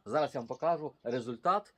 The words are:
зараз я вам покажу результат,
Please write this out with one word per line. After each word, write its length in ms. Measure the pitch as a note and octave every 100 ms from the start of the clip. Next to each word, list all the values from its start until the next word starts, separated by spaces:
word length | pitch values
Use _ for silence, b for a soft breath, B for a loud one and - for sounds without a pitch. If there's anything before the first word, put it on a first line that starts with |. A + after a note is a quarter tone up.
| G2+
зараз 300 | C#3+ D3 C#3
я 60 |
вам 60 | A#2
покажу 460 | B2+ D#3+ E3 D3+ -
результат, 720 | A#2+ B2 A#2+ A#2 F3 G3+ -